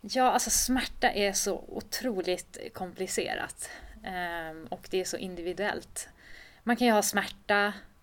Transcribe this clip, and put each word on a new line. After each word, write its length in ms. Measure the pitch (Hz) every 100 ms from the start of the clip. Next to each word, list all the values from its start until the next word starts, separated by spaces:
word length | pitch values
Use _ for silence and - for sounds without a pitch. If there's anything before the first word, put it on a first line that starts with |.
Ja, 300 | 208 254 254
alltså 200 | 240 226
smärta 600 | - - 254 - - 254
är 220 | - 202
så 320 | 196 208 190 -
otroligt 1040 | - - - 254 196 180 180 - - -
komplicerat. 960 | - 180 170 190 - - - - - - - - -
Ehm, 640 | - 185 175 170 160 160 160
och 180 | 175 -
det 100 | 190
är 40 |
så 120 | 180 -
individuellt. 920 | 190 180 170 175 202 - - - - - - - - -
Man 140 | - 240
kan 100 | 240
ju 60 |
ha 100 | 214
smärta 720 | 202 208 196 - - 202 202 202 - -